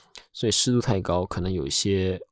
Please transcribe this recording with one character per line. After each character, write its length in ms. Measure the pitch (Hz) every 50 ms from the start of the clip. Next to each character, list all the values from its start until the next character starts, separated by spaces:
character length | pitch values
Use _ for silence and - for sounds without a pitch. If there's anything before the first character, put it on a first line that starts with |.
| - _ - - - _
所 160 | - - 120 110
以 40 |
湿 180 | - - - 127
度 100 | 123 120
太 200 | - 117 101 95
高， 260 | - - 87 90 95
可 140 | - - 95
能 120 | 87 92
有 140 | 95 85 67
一 40 | 71
些 500 | - - - 101 98 95 92 92 92 - - -